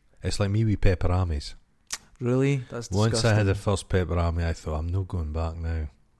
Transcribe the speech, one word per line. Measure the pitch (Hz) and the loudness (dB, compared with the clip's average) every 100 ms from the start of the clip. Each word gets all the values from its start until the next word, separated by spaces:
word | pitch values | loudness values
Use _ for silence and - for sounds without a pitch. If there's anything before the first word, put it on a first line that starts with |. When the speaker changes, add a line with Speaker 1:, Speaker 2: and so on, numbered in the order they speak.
| - - | -20 -10
Speaker 1:
it's | 95 - | -4 -2
like | 98 | 0
me | 107 110 | 2 2
with | 98 | 4
peperamis. | 104 90 87 90 90 73 - - _ _ - - _ - | 4 4 2 2 0 -2 -6 -14 _ _ -14 -14 _ -6
Speaker 2:
Really? | 120 127 139 135 120 | 0 2 2 0 -4
That's | 120 113 | -12 -2
Speaker 1:
Once | 95 110 113 | 2 2 4
I | 113 | 4
had | 107 98 | 4 4
the | |
Speaker 2:
disgusting. | |
Speaker 1:
first | 98 - 98 - | 0 0 -2 0
pepperami, | 95 82 85 85 82 | 0 0 0 0 0
I | 85 | -2
thought, | 80 80 78 | -4 -6 -6
"I'm | 82 | -4
not | 92 92 | -4 -4
going | 90 76 | -6 -4
back | 80 82 82 | -4 -4 -6
now." | 82 80 76 - _ | -4 -4 -6 -12 _